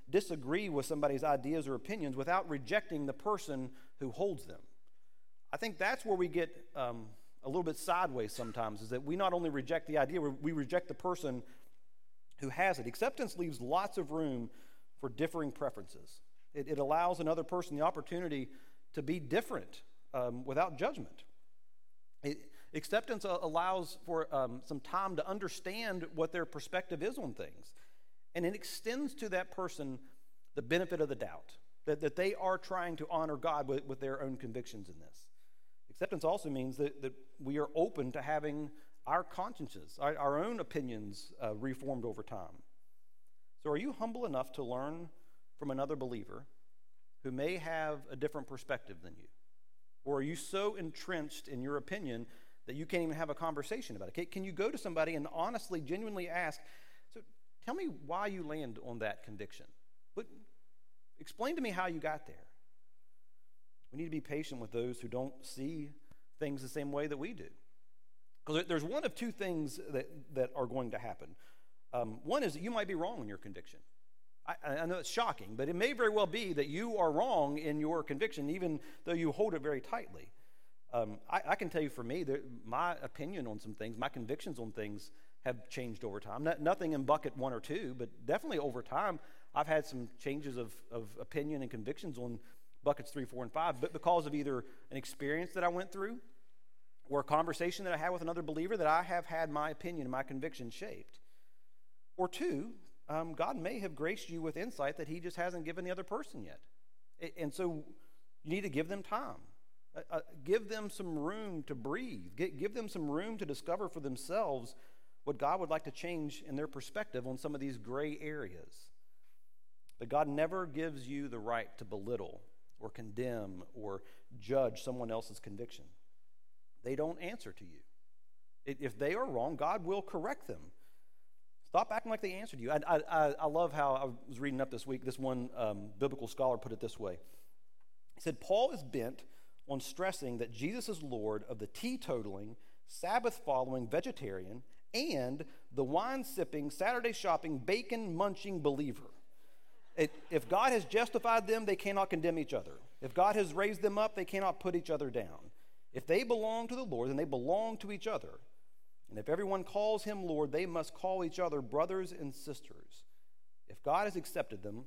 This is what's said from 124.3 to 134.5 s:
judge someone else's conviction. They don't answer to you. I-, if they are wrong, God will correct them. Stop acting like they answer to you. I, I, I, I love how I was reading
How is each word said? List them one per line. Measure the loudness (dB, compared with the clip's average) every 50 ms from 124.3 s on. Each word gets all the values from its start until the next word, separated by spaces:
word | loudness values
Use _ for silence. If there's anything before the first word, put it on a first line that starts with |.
| -10 -6
judge | -2 2 4 6 6 4 2 0 -2
someone | -4 -2 -2 0 0 0
else's | -2 -2 -4 -8 -10
conviction. | -8 -8 -6 -6 -6 -6 -8 -10 -10 -10 -12 -12 -12 -12 -12 -12 -12 -12 -12 -12 -12 -12 -12 -12 -12 -12 -10 -6 -2
They | 0 2
don't | 2 2 2 0 -2
answer | -4 -4 -4 -6 -6 -8 -8
to | -8 -8
you. | -10 -10 -10 -10 -12 -12 -12 -12 -10 -10 -10 -10 -10 -12 -12 -10 -10 -10 -6 -4 -4
I-, | -2 0
if | 0 -2 2 4
they | 4 4 6
are | 4 4
wrong, | 2 2 2 2 2 2
God | 2 2 2 2 2 2
will | 2 2 2 2
correct | 0 0 0 0 0 0 -2 -4 -6
them. | -6 -6 -8 -10 -10 -10 -10 -10 -10 -10 -10 -10 -10 -10 -10 -10 -10 -12 -12 -12 -12 -12 -2 2
Stop | 4 4 6 4 2
acting | 0 0 0
like | 0 0 0
they | -2 -4
answer | -4 -6 -6 -6
to | -4 0
you. | 2
I, | 2 4 6
I, | 6 6 6 6 6
I, | 6 6 8 6 6 4
I | 2
love | 4 6 6 4 4 4
how | 4 4 6 6
I | 4 2 0 -2 -4 -6 -8
was | -4 -2
reading | 0 0